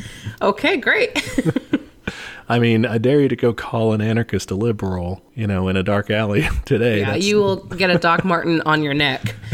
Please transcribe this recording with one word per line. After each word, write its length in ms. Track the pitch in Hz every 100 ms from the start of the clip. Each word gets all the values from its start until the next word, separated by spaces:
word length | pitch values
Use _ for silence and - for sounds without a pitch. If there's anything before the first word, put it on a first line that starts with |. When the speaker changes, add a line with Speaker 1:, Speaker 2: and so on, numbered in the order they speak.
| - - 107 -
Speaker 1:
Okay, 340 | 202 202 294 370
great. 420 | - 370 494 - - - 160 - - - - -
<laughs> 520 | - - - - -
Speaker 2:
I 120 | 120
mean, 260 | 117 113 113
I 140 | 113
dare 200 | 120 147
you 60 | 135
to 60 | 120
go 160 | 117
call 400 | 110 - 117 113
an 80 | 110
anarchist 500 | 107 113 113 98 -
a 40 | 98
liberal, 680 | 117 104 95 92 87 92 -
you 140 | - 104
know, 200 | 95 92
in 80 | 95
a 60 |
dark 300 | 95 101 104
alley 360 | 107 107 101 - -
<laughs> 100 | -
today. 340 | 120 120 104
Speaker 1:
Yeah, 140 | 101
Speaker 2:
That's 120 | - 196
Speaker 1:
you 120 | 208
will 180 | 196 185
get 340 | - 180 185
a 80 | 170
Doc 260 | 170 170
Martin 380 | 185 170 165 165 156
on 160 | 156
your 100 | 147
neck. 420 | 143 143 131 113 - -